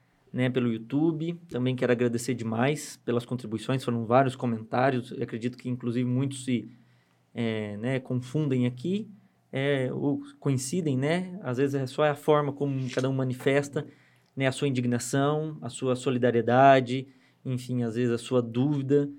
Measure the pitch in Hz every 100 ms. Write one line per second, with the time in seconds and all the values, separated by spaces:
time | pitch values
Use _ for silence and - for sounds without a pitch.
0 | _ _ _ 123 127 127 120 110 113 143
1 | 165 156 165 170 - 120 127 127 131 120
2 | 123 117 127 117 113 113 131 151 - -
3 | - 117 120 120 110 110 - 135 127 117
4 | 110 123 135 123 127 113 113 123 131 127
5 | 117 - 117 117 120 123 127 123 120 120
6 | 123 123 139 - - 120 - - _ _
7 | _ _ _ 120 117 110 107 104 120 131
8 | 127 127 123 151 151 131 123 123 170 202
9 | 220 - _ _ - 131 139 139 127 135
10 | 139 143 - - 143 131 - 180 156 127
11 | 143 170 185 180 131 123 143 139 127 -
12 | 151 143 - 151 143 139 143 135 127 131
13 | 131 135 131 127 139 139 143 156 143 -
14 | _ _ _ - 135 127 143 127 123 120
15 | 120 139 143 151 156 156 120 - 131 127
16 | 139 123 123 117 113 123 139 135 120 127
17 | 131 - _ _ 135 123 127 123 117 110
18 | 123 117 - 127 117 117 143 143 135 143
19 | 143